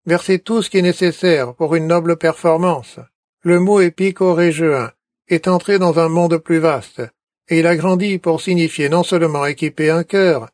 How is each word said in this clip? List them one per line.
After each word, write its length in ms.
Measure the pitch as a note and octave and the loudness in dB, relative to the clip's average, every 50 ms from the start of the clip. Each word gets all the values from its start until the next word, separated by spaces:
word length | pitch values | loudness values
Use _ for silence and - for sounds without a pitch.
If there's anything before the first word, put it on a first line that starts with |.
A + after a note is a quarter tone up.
| - | -4
verser 340 | D#3+ F3 F3 - - F#3+ F3+ | -2 -2 0 0 0 -2 -2
tout 200 | - - A3+ A3+ | -2 -2 -2 -2
ce 80 | F#3 - | -2 0
qui 100 | - F#3+ | 0 0
est 40 | |
nécessaire 720 | F3+ F3+ E3+ - F#3 F3 D#3+ - F#3 F3+ E3 C#3+ B2+ B2 B2 | 0 0 0 0 -2 -2 -2 0 0 2 2 2 0 -4 -6
pour 220 | - E3 D3 E3 | -4 -4 -2 0
une 100 | E3 D#3+ | 0 0
noble 300 | D#3+ E3+ F3 E3 E3+ E3+ | 0 0 0 0 -2 -2
performance. 840 | E3 - E3 D#3 - - E3+ D#3+ E3 F3+ F3+ E3 C3+ A2+ - - - B2 _ _ _ _ _ _ _ | 0 0 -2 -2 0 0 0 2 2 2 0 -2 -2 -6 -14 -20 -20 -20 _ _ _ _ _ _ _
Le 180 | - E3+ F3 F3 | 0 0 2 2
mot 200 | F3+ G3 G#3 G3+ | 2 2 2 2
épicorégéen 1080 | F#3 E3+ - - F#3 G3 F#3 - F#3+ F#3 E3+ E3 F3 E3+ D#3 D#3 E3 D#3 C#3+ C3 A#2 A2+ - _ _ _ _ _ _ - | 2 0 0 -2 -4 -4 -2 0 0 0 2 2 2 0 0 0 0 0 0 -2 -4 -8 -12 _ _ _ _ _ _ -4
est 180 | F3 D#3+ - | -2 -2 0
entré 320 | F#3 F#3 F3 - - G3+ F#3+ | 0 0 0 0 0 0 2
dans 220 | F#3 F3 D3+ E3 | 2 2 2 2
un 80 | E3 D#3+ | 0 0
monde 300 | E3 F3 F3 E3 E3 D#3+ | 2 0 0 2 0 -2
plus 200 | - - E3 D#3+ | -2 0 0 0
vaste, 440 | D#3+ D#3+ C#3+ B2 - - _ - A#2+ A#2 _ _ _ _ _ _ _ - | 2 0 0 -2 -6 -10 _ -12 -12 -12 _ _ _ _ _ _ _ -2
et 120 | E3+ E3 | 0 2
il 60 | E3 E3+ | 2 2
a 80 | F3 | 2
grandi 420 | D#3 D3+ F#3+ F#3 F3+ G3+ G#3 G3 F3+ | 0 0 0 0 0 0 -2 -4 -4
pour 220 | - E3+ D#3+ D#3+ | -2 -2 -4 -2
signifier 480 | - F#3+ F3+ F3 E3 D#3+ - - D3 C#3 | -2 -2 0 0 0 -2 -2 -4 -2 0
non 160 | D#3+ F3 E3 | 0 0 0
seulement 420 | - F#3 E3+ E3 D#3+ D3+ C#3+ C#3+ | 0 0 0 0 0 -2 -2 -4
équiper 420 | C#3+ C#3+ - D#3+ D3+ - - D#3 D#3 | -4 -4 -4 -6 -6 -4 -2 0 0
un 140 | D#3+ E3+ | 0 0
chœur, 460 | E3 - G3 G3 F#3+ F3+ D#3 B2 A2 - | -2 -2 0 0 2 2 0 -2 -4 -12